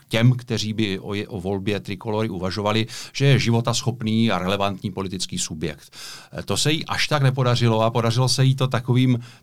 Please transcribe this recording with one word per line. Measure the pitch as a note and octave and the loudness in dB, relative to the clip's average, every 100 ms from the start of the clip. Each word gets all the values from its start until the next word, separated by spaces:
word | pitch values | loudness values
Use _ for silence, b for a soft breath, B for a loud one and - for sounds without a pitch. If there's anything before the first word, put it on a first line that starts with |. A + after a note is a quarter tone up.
| - | -4
těm, | A2+ A#2+ | 2 4
kteří | C3 - A2 G#2+ | 2 -2 -4 -4
by | G#2 G#2+ F#2+ | -2 -2 -2
o | - | -6
je-, | G2+ G#2+ | -6 -6
o | G#2 | -6
volbě | F2+ G2+ G2 G2+ | -4 -2 -2 -4
Trikolory | F#2 F#2+ A2+ G#2+ A2 | -4 -10 -4 -2 -2
uvažovali, | F#2+ F#2 F#2+ G#2 A2 A2 B B | -4 -6 -2 0 0 -2 B B
že | - C#3 | 0 4
je | C#3 | 4
životaschopný | C3+ A#2 A#2 - - - A2 A2 A2+ | 4 2 2 -2 -2 -4 0 2 2
a | F#2 | 2
relevantní | F2+ G2 G2 F#2+ G#2 | 0 0 0 -2 -6
politický | F#2 G2 F#2 - F2+ | -6 -6 -6 -6 -6
subjekt. | - D#2+ D#2+ D2+ - B B B B - | -6 -6 -8 -8 -16 B B B B -10
Eh, | |
to | E2 G2+ | -4 -2
se | D3 | 0
jí | D#3+ - | 0 -2
až | G2+ - | -2 0
tak | D3+ | 2
nepodařilo | C3+ C3+ B2 A#2+ A#2 A2 | 2 2 2 4 4 4
a | A2+ | 2
podařilo | A#2 A2+ A2+ B2+ | 2 2 2 2
se | - C3 | 4 4
jí | C3 | 4
to | C3 | 0
takovým, | B2+ - B2 B2+ A#2+ A#2+ B | 0 2 2 4 2 -2 B